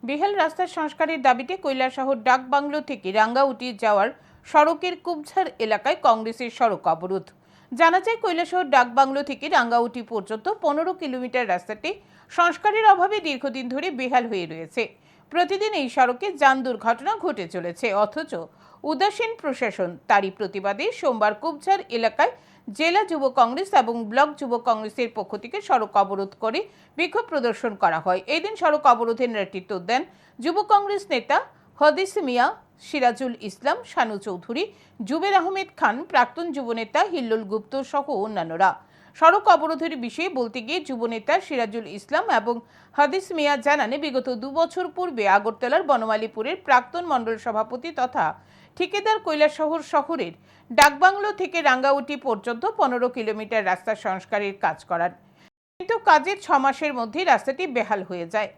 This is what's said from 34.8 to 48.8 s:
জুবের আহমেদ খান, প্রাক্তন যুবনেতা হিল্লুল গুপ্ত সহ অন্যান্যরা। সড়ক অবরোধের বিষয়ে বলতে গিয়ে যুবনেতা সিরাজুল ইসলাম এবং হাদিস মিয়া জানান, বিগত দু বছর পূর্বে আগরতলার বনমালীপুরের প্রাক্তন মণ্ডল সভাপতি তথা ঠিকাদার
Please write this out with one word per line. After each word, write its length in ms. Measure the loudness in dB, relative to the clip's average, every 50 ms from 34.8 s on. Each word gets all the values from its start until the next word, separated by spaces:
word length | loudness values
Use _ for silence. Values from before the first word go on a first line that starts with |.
| _ _ _ _ -8 -6
জুবের 260 | -4 -2 -2 2 2 2
আহমেদ 280 | 2 0 -4 -4 -6 -8 _ -2
খান, 160 | -2 0 0 -2 -6 0
প্রাক্তন 340 | 2 2 2 2 0 -8 -8 -6 -6
যুবনেতা 460 | -6 -6 -6 -6 -6 -6 -2 0 0 0 0 0
হিল্লুল 300 | -4 -2 -2 -2 -2 -2 -4
গুপ্ত 220 | -6 -6 -6 -6 -8 -8 -6 -4
সহ 140 | -4 -4 -2 -2 -4 -4 -4
অন্যান্যরা। 480 | -4 -4 -6 -6 -6 0 2 2 2 2 0 -10 _ _ _ _ -20 _ 6
সড়ক 280 | 6 8 8 8 6 6 6
অবরোধের 380 | 6 6 0 -2 -2 -4 -6 -6 -6 -10
বিষয়ে 240 | -10 -6 -6 -6 -4 -2 -4
বলতে 220 | -4 -4 -4 -10 -8 -6
গিয়ে 120 | -6 -6 -6 -6
যুবনেতা 460 | -8 -6 -4 -4 -6 -6 -2 0 0 0 0
সিরাজুল 420 | -2 -4 -4 -4 -4 -4 -10 -10 -10 -14 -14
ইসলাম 260 | -12 -4 -2 -2 0 2 0 0
এবং 160 | 0 0 -4 -6 -6 _ _ -20 -20 _ _
হাদিস 300 | 2 2 2 2 -2 -6 -4 -4 0
মিয়া 160 | 0 2 0 2 2
জানান, 260 | 2 2 2 2 -2 -2 -4 -4
বিগত 240 | -4 -4 -4 -4 -4 -6 -6
দু 80 | -6 -6 0 0
বছর 260 | 0 0 0 -6 -6 -6 -4
পূর্বে 280 | -6 -6 -6 -4 0 2 4 4 4
আগরতলার 460 | 4 0 -6 -4 -4 0 0 0 2 2
বনমালীপুরের 680 | 0 0 2 0 -2 -2 -2 -6 -8 -6 -6 -6 -6 -6 0
প্রাক্তন 380 | 4 4 4 4 0 -8 -8 -4 -2
মণ্ডল 240 | -2 -2 -2 -2 -6 -6 -4
সভাপতি 440 | -4 -2 -2 -2 -4 -6 -10 -10 -10 -6 -4
তথা 240 | -4 -4 -2 -2 -2 -2 -2 -6 _ _ _ -20 -20 _ _
ঠিকাদার 400 | -6